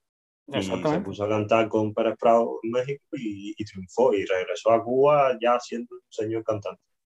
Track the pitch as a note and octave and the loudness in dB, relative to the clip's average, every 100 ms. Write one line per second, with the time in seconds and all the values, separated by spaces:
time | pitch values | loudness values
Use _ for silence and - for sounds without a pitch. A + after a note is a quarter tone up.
0 | _ _ _ _ - - F#2+ F#2 D#3 D3+ | _ _ _ _ -8 -6 -4 -2 0 -2
1 | G2+ F#2+ G#2 A2 G#2+ A2+ G#2+ A2 G#2+ G#2+ | -4 -6 -2 0 2 2 2 0 0 0
2 | A2+ A2 A#2+ A#2 A#2 C3 - B2 C3 C#3+ | -2 0 4 4 4 -4 -4 -4 -4 -8
3 | _ - A2 G2+ G2+ - G#2+ F#2+ F#2 - | _ -10 -8 -8 -12 -10 -10 -12 -8 2
4 | B2+ G2+ F2 F#2+ F2+ F2 G#2+ A2+ A2+ C3 | 2 2 0 -2 -2 -2 2 2 2 2
5 | C#3+ D3 C3+ A#2 A#2 A#2+ - A#2+ A#2+ - | 4 6 4 2 2 2 0 -10 -10 -16
6 | _ - A2 A2+ A2 G#2+ F#2+ F#2 _ _ | _ -8 -4 -4 -4 -4 -6 -14 _ _
7 | _ | _